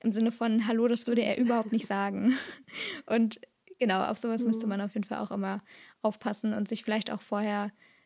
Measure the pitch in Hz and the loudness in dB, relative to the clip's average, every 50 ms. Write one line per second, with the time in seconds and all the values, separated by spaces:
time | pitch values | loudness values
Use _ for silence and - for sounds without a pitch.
0 | - 226 196 220 226 233 233 - 233 226 220 233 214 214 233 226 233 233 240 233 | -2 0 2 4 2 2 2 0 0 2 2 2 2 2 2 2 4 2 2 0
1 | - - 240 233 - - 196 - 247 233 240 233 220 214 226 226 - - 196 196 | 0 2 2 2 2 2 2 2 2 4 4 2 2 0 0 -2 0 0 -2 -2
2 | 196 202 196 190 196 247 262 269 - - - - - - - - - 403 370 302 | 0 -2 -2 2 2 4 2 2 -2 -8 -14 -16 -20 -16 -12 -10 -8 -8 -8 -10
3 | - - 220 226 226 214 - - - - _ _ _ - - - 254 208 190 190 | -4 0 2 2 2 2 0 -4 -12 -20 _ _ _ -20 -4 -2 0 2 2 2
4 | - - 220 - - 233 226 226 247 233 220 220 226 214 196 196 202 202 - 220 | 0 0 -2 -4 -4 -4 -2 0 0 0 0 0 0 -2 -2 -2 -4 -4 -4 -6
5 | 202 - - - 208 - 202 202 196 190 196 208 - - - - - - - _ | -6 -6 -6 -6 -6 -4 -4 -4 -4 -4 -4 -6 -8 -12 -20 -20 -20 -20 -14 _
6 | - 214 208 - - 220 208 - - 214 214 208 208 - 226 - - - 214 220 | -2 -2 -2 0 -4 -4 -4 -2 -2 -2 0 0 -2 -2 -4 -4 -2 -2 -2 0
7 | - - 220 202 - - 208 202 214 208 208 202 208 208 - _ _ _ _ _ | 0 -2 -6 -8 -6 -4 -4 -2 0 0 0 -2 -2 -4 -8 _ _ _ _ _
8 | _ | _